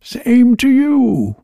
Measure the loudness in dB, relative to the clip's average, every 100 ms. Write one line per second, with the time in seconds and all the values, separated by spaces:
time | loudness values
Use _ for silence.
0 | -18 -12 -2 2 2 2 0 0 0 0
1 | 0 -2 -6 -8